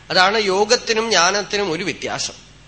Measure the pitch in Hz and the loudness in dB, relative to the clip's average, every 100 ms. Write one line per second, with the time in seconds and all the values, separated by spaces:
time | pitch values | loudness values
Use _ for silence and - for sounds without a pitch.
0 | - 170 185 220 208 185 214 208 - 220 | -2 2 4 2 0 0 2 0 0 -2
1 | 226 190 175 202 180 208 202 160 185 110 | 2 2 4 2 -2 -2 -2 -2 -4 -6
2 | 123 120 - - - - | -6 -6 -8 -10 -20 -20